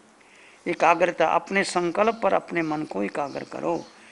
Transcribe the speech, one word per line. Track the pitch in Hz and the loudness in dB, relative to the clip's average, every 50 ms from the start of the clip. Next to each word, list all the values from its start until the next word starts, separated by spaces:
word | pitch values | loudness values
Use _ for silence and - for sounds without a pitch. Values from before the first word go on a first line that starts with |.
| _ _ _ _ _ _ - - - - - - - | _ _ _ _ _ _ -20 -20 -20 -20 -20 -12 -6
एकाग्रता, | 180 175 - 170 156 175 165 175 180 175 - 170 - | -6 -2 2 4 4 6 6 4 0 2 2 2 2
अपने | - 170 - - 196 196 185 | 2 0 0 0 0 0 0
संकल्प | - - 180 175 170 160 202 208 226 220 220 214 | 0 0 0 0 0 0 2 2 0 0 0 0
पर | 196 190 | 2 2
अपने | 170 - - 185 170 165 | 2 0 -2 -4 -2 -2
मन | 156 151 151 151 | -2 -2 -4 -4
को | 151 - 190 202 | -6 -4 -4 -4
एकाग्र | 190 - - 143 135 131 139 143 | -4 -4 -6 -6 -6 -6 -10 -10
करो। | - - 127 143 160 170 160 - - - - - - | -10 -10 -6 -4 -2 -4 -4 -6 -10 -18 -20 -20 -20